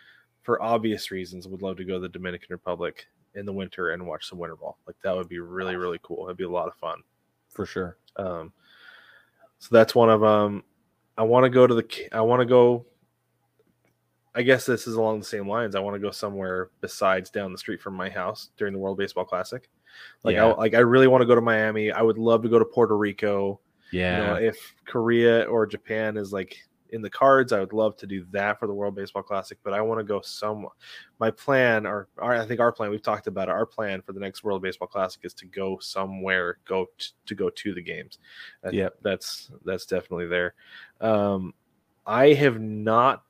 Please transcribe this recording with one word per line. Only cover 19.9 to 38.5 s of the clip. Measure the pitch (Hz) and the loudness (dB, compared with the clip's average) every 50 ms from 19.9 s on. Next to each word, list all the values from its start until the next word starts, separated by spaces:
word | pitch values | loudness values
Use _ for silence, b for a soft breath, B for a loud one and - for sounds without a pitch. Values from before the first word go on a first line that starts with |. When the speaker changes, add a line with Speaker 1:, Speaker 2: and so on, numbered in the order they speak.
| B B B B B B - | B B B B B B -2
Speaker 1:
Like, | 117 113 | 0 2
I, | 104 110 | 4 6
Speaker 2:
Yeah. | 113 107 | 4 4
Speaker 1:
like, | - 113 110 110 | 4 2 2 4
I | 117 | 6
really | 123 117 123 131 131 | 6 6 8 8 8
wanna | 131 127 127 120 | 8 8 6 6
go | 117 120 | 6 6
to | 117 | 4
Miami. | 117 117 110 107 110 110 107 110 107 107 | 4 4 2 2 2 0 0 0 -2 -2
I | - 101 | 0 2
would | 113 113 104 | 2 2 2
love | 110 113 117 113 113 117 | 2 2 4 4 4 4
to | 113 | 4
go | 117 113 | 4 4
to | 110 | 4
Puerto | - - 123 113 104 107 | 4 4 2 2 4 4
Rico. | 104 107 101 98 - 110 104 101 98 98 98 101 - _ _ _ b b b | 2 0 -2 -2 -2 -2 -2 0 0 -2 -4 -6 -8 _ _ _ b b b
Speaker 2:
Yeah. | - 90 90 90 87 90 | -4 -2 -2 0 0 0
Speaker 1:
You | 87 | 0
know, | 87 87 90 113 | -2 0 0 0
if | 113 - - - - _ _ _ | -2 -2 -4 -12 -20 _ _ _
Korea | - - 123 113 117 117 117 117 117 117 117 - | -6 -4 -2 0 2 2 4 6 6 6 4 2
or | - 117 110 107 | 2 0 0 0
Japan | 98 104 - - - 110 110 110 107 107 | 0 -2 -10 -8 -6 -6 -4 -4 -4 -4
is, | 107 101 95 101 | -6 -6 -6 -6
like, | 95 92 - - - - _ _ _ _ _ | -6 -6 -8 -12 -20 -20 _ _ _ _ _
in | 113 113 107 | -12 -10 -10
the | 98 | -10
cards, | - - 139 139 135 135 127 120 117 | -2 2 4 6 6 6 4 2 0
I | 101 | -2
would | 95 92 104 | -2 -2 -2
love | 110 110 107 - | 0 0 0 -2
to | - 104 | -6 -10
do | 98 98 95 87 92 | -10 -10 -10 -10 -6
that | 98 98 101 104 104 - | -4 -2 -2 -2 -2 -4
for | 117 | -6
the | 104 101 | -6 -6
World | 101 101 101 98 | -6 -6 -6 -6
Baseball | 98 98 - - 98 95 | -8 -12 -10 -10 -10 -8
Classic, | - 101 98 95 - 98 - _ | -6 -6 -6 -6 -8 -16 -12 _
but | 101 98 | -6 -4
I | 104 | -2
wanna | 110 113 113 113 107 | -2 -2 -2 -4 -4
go | 101 104 95 | -4 -6 -6
some, | - - - - 104 107 107 104 95 - - B B B B B B B B _ | -6 -10 -10 -8 -6 -6 -6 -8 -10 -14 -16 B B B B B B B B _
my | 113 110 | -2 -2
plan, | - - - 143 135 131 127 120 113 110 107 | -2 -2 0 2 4 4 4 4 4 2 0
or, | 95 104 101 95 - _ | -2 -4 -6 -8 -10 _
or | - - 120 123 | -6 -2 0 0
I | 117 113 | 0 0
think | 107 123 110 | -2 0 2
our | 117 120 | 2 2
plan, | 113 - 110 104 | 2 0 -4 -4
we've | 104 104 - | -4 -4 -2
talked | 113 104 101 - | -2 -4 -2 -4
about | 110 95 98 95 90 | -6 -6 -4 -2 -2
it, | |
our | 87 101 113 | 0 -2 -2
plan | - _ 113 110 101 95 92 | -4 _ -6 -6 -6 -6 -8
for | - - 95 | -10 -14 -12
the | 98 | -10
next | 98 95 - - - | -10 -10 -12 -8 -6
World | 107 98 92 95 | -4 -4 -2 -4
Baseball | 92 90 - 90 | -6 -6 -8 -10
Classic | - - 101 95 92 - - - | -8 -4 -4 -4 -4 -6 -12 -16
is | 92 - | -16 -16
to | - - | -16 -20
go | 92 - 98 95 95 95 - | -14 -10 -8 -6 -6 -6 -8
somewhere, | - - - 98 95 98 95 95 92 95 92 92 87 87 87 - _ | -10 -10 -8 -6 -6 -6 -8 -8 -4 -2 -2 -2 -2 -4 -6 -10 _
go | - 95 95 92 - _ | -4 -4 -4 -4 -6 _
t-, | - - - - _ _ | -14 -16 -16 -16 _ _
to | - 107 | -14 -6
go | 95 95 90 | -4 -4 -4
to | - - - 104 90 | -4 -6 -8 -8 -8
the | 90 85 | -8 -10
games. | 87 85 82 - - - _ B B B B B B | -12 -12 -12 -14 -18 -20 _ B B B B B B